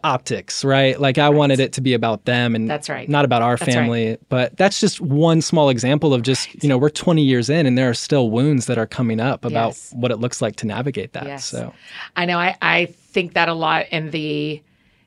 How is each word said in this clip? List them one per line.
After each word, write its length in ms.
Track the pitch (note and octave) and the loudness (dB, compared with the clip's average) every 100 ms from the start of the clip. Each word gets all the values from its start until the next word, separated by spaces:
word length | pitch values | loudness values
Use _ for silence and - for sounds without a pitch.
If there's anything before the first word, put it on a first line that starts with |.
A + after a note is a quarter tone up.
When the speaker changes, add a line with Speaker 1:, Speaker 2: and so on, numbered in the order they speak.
Speaker 1:
optics, 600 | D#3+ B2+ - G#2 - - C#3 | -2 -2 -2 -8 -6 -4 2
right? 340 | C3+ C3+ B2+ | 4 4 2
Like, 160 | C#3 C3 | 0 4
I 120 | D3 | 4
Speaker 2:
Right. 60 | |
Speaker 1:
wanted 260 | D3 C#3+ C3+ | 4 4 2
it 120 | C3+ | 0
to 80 | - | -2
be 140 | C3 | 0
about 320 | A#2+ A#2 G#2+ - | 0 0 -2 0
them 280 | B2 A#2+ | 0 0
and 140 | A2+ A2+ | 0 -2
Speaker 2:
That's 220 | D3 - | -4 -6
right. 180 | C3+ A#2+ | -10 -2
Speaker 1:
not 160 | D3 | 2
about 160 | C#3+ A#2+ | 2 2
our 160 | A#2 B2 | 2 0
Speaker 2:
That's 120 | - | 0
right. 40 | |
Speaker 1:
family. 460 | B2 A#2+ A#2 A2+ A2 _ | 0 0 0 -2 -4 _
But 260 | C3 B2 - | -2 -2 2
that's 200 | F#3+ - | 0 2
just 200 | G#3 - | -2 -2
one 400 | E3 C#3 E3 D#3+ | -2 2 4 4
small 300 | - E3+ C#3+ | 2 2 4
example 420 | B2 B2 D3 D#3 | 2 0 2 2
of 80 | B2+ | 2
just, 280 | A#2 C3 - | 2 -2 -4
Speaker 2:
Right. 140 | - | -4
Speaker 1:
you 60 | D3 | 0
know, 80 | C3 | 2
we're 140 | D3 | 2
twenty 320 | - - D#3+ | 0 0 2
years 260 | C#3+ B2 A#2 | 4 2 2
in 160 | D#3 | 0
and 140 | C#3 B2 | 2 2
there 100 | C3 | 0
are 60 | |
still 340 | A#2+ - C#3+ A#2 | -2 0 0 2
wounds 360 | A2+ C#3+ C#3 A2+ | 2 2 0 0
that 100 | A#2 | -2
are 80 | A2+ | -4
coming 320 | - A#2+ A2 | -4 -2 -2
up 280 | A#2+ A#2 B2 | -2 -2 -4
about 220 | A2+ A#2 | -2 -2
Speaker 2:
Yes. 260 | - - B2 | -4 -14 -4
Speaker 1:
what 140 | B2 | -2
it 60 | A2 | -2
looks 220 | A#2+ - | -4 -4
like 140 | A2+ G#2 | -4 -4
to 100 | A2 | -6
navigate 480 | G#2 C3+ B2+ - | -4 -6 -6 -10
that. 100 | - | -12
Speaker 2:
Yes. 220 | C#3+ C#3 - | -12 -12 -10
Speaker 1:
So 260 | A#2 A#2 - - - - - | -10 -10 -14 -20 -18 -10 -4
Speaker 2:
I 100 | F3 | -2
know. 100 | F3 | 0
I, 160 | F3 - | -2 -2
I 240 | E3 E3+ | 0 0
think 480 | F3 - _ - F3 | 0 -6 _ -4 -2
that 160 | F3 E3 | 0 0
a 60 | |
lot 320 | E3 D#3+ D#3+ - | 0 0 -2 -2
in 200 | E3 D#3 | -6 -6
the 500 | D#3 D3+ D3 D3 D3+ - _ _ _ | -6 -4 -4 -6 -8 -14 _ _ _